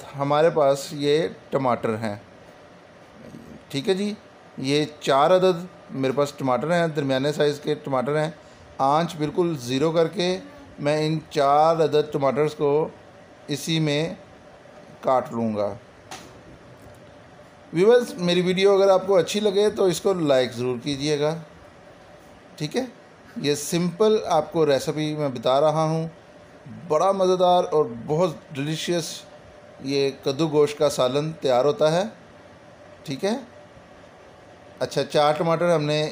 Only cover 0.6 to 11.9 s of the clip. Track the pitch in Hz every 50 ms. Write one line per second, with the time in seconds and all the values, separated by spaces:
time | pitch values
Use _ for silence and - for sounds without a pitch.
0.6 | 147 135 139 139 - - 165 147 143 143 147 156 - - - - - - - 139
1.6 | 135 127 120 - - 117 110 107 113 107 104 104 - - - - - - - -
2.6 | - - - - - - - - - - - - - - - - - - - -
3.6 | - - - 139 139 - 190 185 202 208 208 - - - - - - - - -
4.6 | 139 131 143 147 151 147 - - - 151 139 135 143 165 185 185 180 185 180 170
5.6 | 180 180 - - - - - 139 135 131 123 135 143 143 - - 143 131 127 120
6.6 | 127 156 175 175 170 165 147 156 143 135 135 131 135 147 147 - 151 147 143 143
7.6 | - 151 151 147 - 143 135 127 123 127 147 156 151 160 165 - - - - -
8.6 | - - - - 131 139 143 156 170 165 170 151 151 151 147 180 180 170 165 139
9.6 | 120 120 131 131 147 165 156 170 165 156 156 208 175 180 185 190 - - - -
10.6 | - - - - 143 143 151 151 156 156 160 156 139 - - 156 139 139 143 147
11.6 | 156 165 165 160 160 147